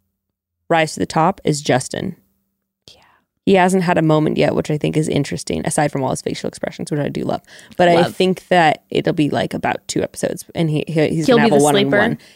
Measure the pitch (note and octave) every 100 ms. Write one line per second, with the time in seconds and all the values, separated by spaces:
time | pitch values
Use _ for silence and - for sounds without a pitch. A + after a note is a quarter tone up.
0 | _ _ _ _ _ _ - E3 D#3+ -
1 | - D#3+ E3 - - C#3+ D3 C3 - -
2 | F#3 E3+ _ _ _ _ _ _ - -
3 | _ _ _ _ - F#3+ F3+ F#3+ F3 E3+
4 | D#3+ D#3 D3+ - D3 - - D3+ D#3 D#3+
5 | D#3 - C#3 E3 - - - - D3+ C#3+
6 | C3 - - D#3+ - - - - E3 D3
7 | C#3 C#3+ - - _ - - - F3 E3+
8 | F3 - F#3 F3+ - F3+ D#3 - - -
9 | - E3+ D3 B2 - - - - - -
10 | - - - - - - D#3+ D3+ - D#3+
11 | D3 D#3+ D#3 B3 D3 C#3+ D3 C#3 C3+ C3+
12 | - - -